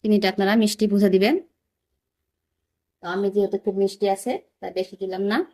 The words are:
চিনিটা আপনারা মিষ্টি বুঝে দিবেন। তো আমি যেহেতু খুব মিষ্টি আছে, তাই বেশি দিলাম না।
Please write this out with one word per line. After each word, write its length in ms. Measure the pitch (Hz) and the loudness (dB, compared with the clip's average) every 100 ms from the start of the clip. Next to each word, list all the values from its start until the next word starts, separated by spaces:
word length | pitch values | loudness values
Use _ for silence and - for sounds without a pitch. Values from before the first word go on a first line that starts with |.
চিনিটা 260 | 220 208 190 | 2 2 2
আপনারা 200 | 190 196 226 | 0 2 2
মিষ্টি 240 | 214 - 214 | 2 0 0
বুঝে 160 | 202 202 185 | 2 4 4
দিবেন। 200 | 208 359 - _ _ _ _ _ _ _ _ _ _ _ _ _ _ _ | 2 0 -4 _ _ _ _ _ _ _ _ _ _ _ _ _ _ _
তো 60 | 175 190 | -8 -4
আমি 120 | 196 202 | -2 0
যেহেতু 220 | 196 196 | -2 -4
খুব 120 | - 190 | -4 -2
মিষ্টি 240 | 196 - 202 196 | -2 0 -2 -2
আছে, 160 | 247 330 _ _ | -4 -8 _ _
তাই 120 | 190 180 | -10 -8
বেশি 180 | 185 190 | -8 -8
দিলাম 220 | 190 185 202 | -8 -4 -2
না। 60 | 240 381 | -2 -4